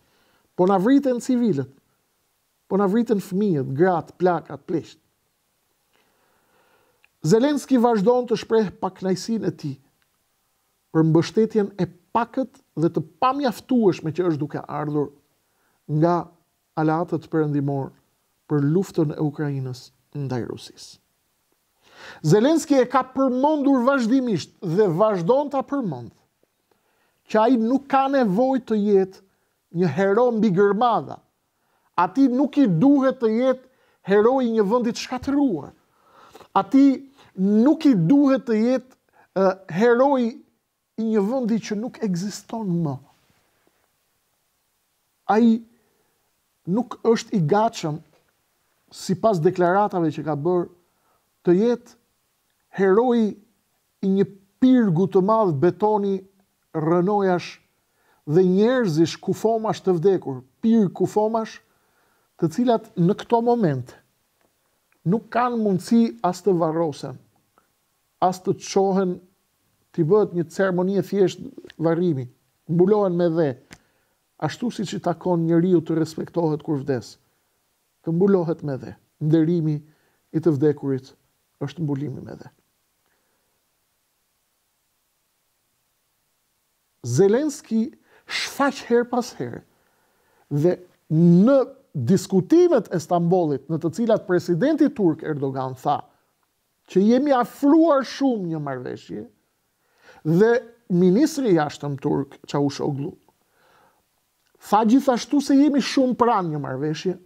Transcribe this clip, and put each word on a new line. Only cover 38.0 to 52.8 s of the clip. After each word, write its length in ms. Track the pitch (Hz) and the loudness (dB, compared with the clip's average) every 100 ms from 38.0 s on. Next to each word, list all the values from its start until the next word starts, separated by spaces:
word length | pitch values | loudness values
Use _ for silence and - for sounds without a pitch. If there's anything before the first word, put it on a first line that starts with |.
| 160 285 277 262 | 4 4 4 2
të 140 | - 214 | 0 0
jetë, 380 | 240 254 - _ _ _ _ 185 | 0 -2 -6 _ _ _ _ 0
ë, 80 | 190 190 - | 0 -2 -8
hero 480 | 165 240 240 277 269 | 0 2 4 4 2
i 140 | 226 285 _ _ _ _ _ - | -2 -6 _ _ _ _ _ -8
një 240 | 226 214 | -2 0
vendi 340 | 196 269 220 226 | 0 -2 -2 -4
që 180 | - 208 | -4 -8
nuk 200 | 240 - | -8 -6
ekziston 640 | 226 170 202 - - 226 202 170 | -4 -4 -6 -10 -12 -8 -4 -4
më. 140 | 156 131 - _ _ _ _ _ _ _ _ _ _ _ _ _ _ _ _ _ _ _ _ _ - | -4 -8 -14 _ _ _ _ _ _ _ _ _ _ _ _ _ _ _ _ _ _ _ _ _ -2
Ai 340 | 214 233 226 - _ _ _ _ _ _ _ _ _ - | 2 4 2 -4 _ _ _ _ _ _ _ _ _ -4
nuk 320 | 214 247 - | -4 -4 -4
është 360 | 226 233 - 208 | 0 0 -2 -2
i 20 | |
gatshëm, 580 | 147 202 226 - 160 151 - _ _ _ _ _ _ _ _ | 0 0 0 -4 -8 -8 -14 _ _ _ _ _ _ _ _
sipas 480 | - - 180 226 185 | -14 -8 -2 0 2
deklaratave 720 | 175 180 175 196 208 185 160 | 0 2 2 2 0 -2 -2
që 140 | 156 147 | -4 -6
ka 100 | 147 | -4
bërë, 320 | 160 180 170 _ _ _ _ _ _ _ 180 | -2 -2 -4 _ _ _ _ _ _ _ 0
të 100 | 175 | 2
jetë 400 | 233 233 - _ _ _ _ _ _ _ _ | 2 -2 -8 _ _ _ _ _ _ _ _
heroi 580 | - | -2